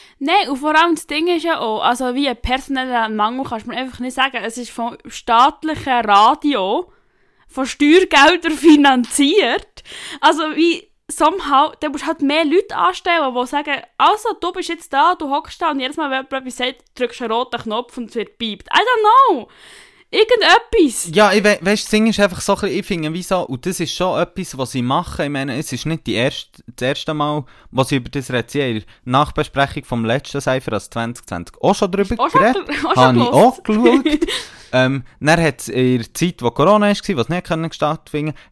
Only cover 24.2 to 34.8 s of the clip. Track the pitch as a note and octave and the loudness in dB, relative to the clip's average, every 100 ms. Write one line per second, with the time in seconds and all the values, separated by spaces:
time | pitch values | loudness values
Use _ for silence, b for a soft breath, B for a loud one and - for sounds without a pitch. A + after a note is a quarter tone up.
24.2 | F3 - F#3 C3 B2+ C3+ B2 D3 F3 - | -2 -4 -10 -8 -6 -4 -2 -2 -2 -6
25.2 | D3 C#3 C3+ B2 D#3 B2 D3+ E3 - G2+ | -6 -4 -6 -6 -6 -8 -6 -6 -4 -2
26.2 | C3 - - _ - - B2+ D3 - D3+ | -2 -4 -14 _ -20 -6 -4 -4 -6 -4
27.2 | D3 D3+ C3 b b B2+ C3 C#3 B2 C#3+ | -4 -4 -8 b b -2 0 -2 -4 -10
28.2 | B2+ B2+ - C#3+ C3+ A2 - b B2 C3 | -6 -4 -4 -4 -2 -4 -8 b -2 0
29.2 | D3 - - C3+ C#3 - - A#2+ A2+ B2+ | 0 -2 -4 -2 -2 -4 -6 -4 -2 -2
30.2 | - C#3+ C#3 C3 - G#2 - A#2+ A#2 B2 | -4 -6 -2 -2 -2 -6 -6 -8 -8 -10
31.2 | - F2 F2 - B2+ - G3 F#3+ G3+ A#3 | -12 -12 -12 -4 -2 0 0 -2 -2 -2
32.2 | C#4+ B4+ A3 F#4+ - C#4+ D4+ - - A#3+ | 0 2 2 0 -4 -6 -2 4 4 4
33.2 | A#3+ C#3+ A#3 - - G#3+ A#3 C#4 D4+ D4+ | 4 6 4 4 -2 2 4 4 2 0
34.2 | D#4+ B B B B B2+ | -2 B B B B 0